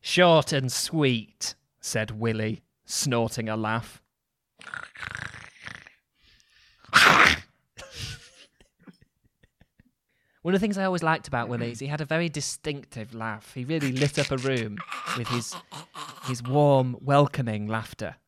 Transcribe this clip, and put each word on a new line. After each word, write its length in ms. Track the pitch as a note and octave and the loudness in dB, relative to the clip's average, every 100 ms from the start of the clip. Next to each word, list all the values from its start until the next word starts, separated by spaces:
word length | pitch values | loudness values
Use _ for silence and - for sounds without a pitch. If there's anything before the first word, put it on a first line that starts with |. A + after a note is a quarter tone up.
"Short 520 | - - F3+ D#3+ - | -2 4 8 6 4
and 180 | C#3+ C3 | -2 -2
sweet," 800 | - - D#3+ C#3 A#2+ G#2 _ - - _ _ | -4 -2 2 2 2 -4 _ -10 -10 _ _
said 320 | - A#2 A2 | -6 -4 -4
Willie, 500 | G#2+ A2+ A2 A2 A2 _ _ | -4 -2 -2 -4 -6 _ _
snorting 640 | - - D3 A#2+ A2+ - A2 | -8 -4 0 0 0 -2 -6
a 80 | A2 | -4
laugh. 460 | G#2+ A2 A#2 - _ _ _ _ _ _ - - - - - - - - - - - - - _ _ _ _ _ _ _ _ _ - - - - - - - _ _ - - - - - - _ - _ _ _ - - _ _ _ _ _ _ _ _ _ _ _ _ _ _ | -2 -4 -6 -18 _ _ _ _ _ _ -16 -16 -16 -14 -12 -10 -12 -14 -20 -20 -18 -18 -20 _ _ _ _ _ _ _ _ _ 2 6 8 8 6 6 -6 _ _ -20 -18 -12 -12 -12 -18 _ -20 _ _ _ -20 -20 _ _ _ _ _ _ _ _ _ _ _ _ _ _
One 120 | E3 | 0
of 60 | F#3+ | 2
the 40 | |
things 140 | G#3 G3 | 2 0
I 60 | |
always 180 | F#3+ F3+ | 0 0
liked 260 | E3 D#3+ - | 0 0 -2
about 200 | B2+ A2+ | -4 -2
Willie 200 | A#2+ A#2 | -4 -4
is 80 | A#2 | -6
he 60 | C3+ | -8
had 120 | D3 | -6
a 60 | D3+ | -2
very 240 | D#3+ E3+ | -2 0
distinctive 840 | D3 C3+ - D#3 C#3+ A2+ A#2+ G#2+ | -4 -6 -8 -8 -10 -10 -14 -12
laugh. 380 | A2+ A2+ G#2+ - | -8 -8 -8 -12
He 100 | - B2 | -10 -4
really 260 | D#3+ C#3+ | -2 -2
lit 260 | B2+ C#3+ - | 0 0 0
up 120 | C#3 | -2
a 80 | C3+ | -2
room 400 | C3 C3 A2 G#2 - - - B2+ | 0 -2 -2 -8 -10 -10 -6 -6
with 100 | A2+ | -2
his, 260 | A#2+ A2 - - - - - - - - | -4 -4 -12 -14 -20 -18 -16 -16 -12 -8
his 160 | B2 | -6
warm, 540 | A#2+ C#3 D3 C3+ B2+ A#2+ | 0 4 6 6 4 -2
welcoming 640 | C3 C#3+ C#3+ - A#2 G#2+ G#2 | 4 6 6 2 -2 -2 -2
laughter. 500 | A2 G#2+ - G2 - | -4 -6 -10 -10 -10